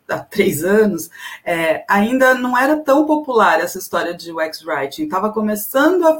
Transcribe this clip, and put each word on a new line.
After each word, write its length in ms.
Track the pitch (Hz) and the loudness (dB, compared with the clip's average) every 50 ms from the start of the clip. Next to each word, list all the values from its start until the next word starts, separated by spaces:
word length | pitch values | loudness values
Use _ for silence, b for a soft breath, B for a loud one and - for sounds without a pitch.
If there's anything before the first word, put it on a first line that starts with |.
| _ | _
há 140 | - - - | -8 -8 -8
três 460 | - - - - 196 196 151 139 160 | -8 -6 -2 0 0 0 0 0 0
anos, 440 | 185 202 214 220 208 175 160 - - B B B B B B B | 2 4 4 4 2 0 -4 -8 -12 B B B B B B B
é, 400 | - 175 165 165 160 156 - - | -4 -2 -2 0 0 0 -2 0
ainda 460 | - 196 202 202 226 254 262 262 254 254 | 0 2 2 2 2 2 4 4 4 4
não 240 | 247 254 254 247 | 2 0 -2 0
era 180 | 247 262 277 311 | 0 2 2 0
tão 300 | 302 - - 269 294 302 | 0 2 2 4 4 4
popular 560 | 302 302 302 302 262 254 220 202 175 165 160 | 2 0 -2 -2 0 2 2 4 4 4 2
essa 160 | 165 170 - | 0 -2 -6
história 360 | 185 180 - - 175 160 170 175 | -10 -10 -6 -4 -4 -4 -4 -8
de 200 | 175 170 165 165 | -10 -12 -10 -6
U 80 | 165 | -6
X 240 | 160 156 - - 156 | -6 -6 -6 -10 -8
Writing, 420 | 165 156 143 135 - - - 156 | -6 -4 -4 -4 -6 -6 -8 -6
tava 240 | 151 165 190 196 214 | -4 -4 -2 -2 -2
começando 760 | 208 220 214 214 214 208 - - - 269 277 320 370 359 339 | -2 -2 -2 -2 -4 -4 -6 -2 0 2 4 4 4 4 4
a 140 | 320 320 | 2 2